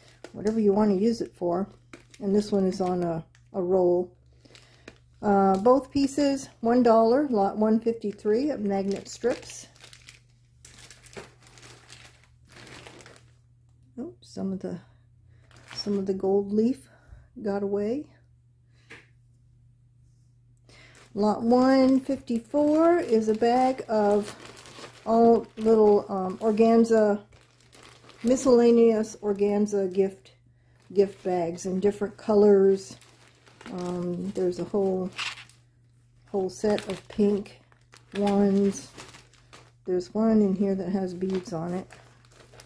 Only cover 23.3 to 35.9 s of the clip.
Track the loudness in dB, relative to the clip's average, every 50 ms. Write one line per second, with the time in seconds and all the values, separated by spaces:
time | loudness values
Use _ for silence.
23.3 | 0 0 0 2 2 2 2 0 -2 -4 -6 -4 -2 0 2 2 2 0 -2 -4
24.3 | -12 -18 -20 -20 -20 -20 -20 -20 -20 -20 -20 -20 -20 -12 -4 0 2 4 6 6
25.3 | 4 2 0 -6 _ -2 2 2 4 6 6 6 4 4 2 -2 -6 -6 -6 -6
26.3 | -8 -4 -2 -2 2 4 4 4 6 4 4 4 4 4 4 2 0 -2 -6 _
27.3 | -20 _ _ _ _ _ _ _ -20 -20 -20 -20 -20 -20 -20 -20 -18 -6 0 0
28.3 | 0 2 4 4 4 6 6 6 6 6 4 4 4 0 -2 -6 -10 -8 -6 -6
29.3 | -2 0 0 0 0 0 0 0 -2 -4 -4 -2 0 0 -2 -2 -4 -10 _ -20
30.3 | _ _ _ _ _ _ _ _ _ _ _ _ 0 0 0 0 -2 -8 -6 -6
31.3 | -4 -2 -4 -4 -6 -8 -8 -6 -4 -2 -2 -2 -2 -2 -8 -8 -8 -10 -4 0
32.3 | 4 4 6 6 6 6 6 4 2 2 -4 -12 -20 -20 -20 -20 _ _ _ _
33.3 | _ _ _ -20 _ _ -18 -14 -10 -8 -8 -6 -6 -6 -6 -6 -6 -6 -8 -8
34.3 | -6 -4 -4 -4 -4 -6 -8 -6 -4 -2 -2 -2 -2 -4 -6 -8 -10 -10 -12 -12
35.3 | -12 -14 -20 -20 _ _ _ _ _ _ _ _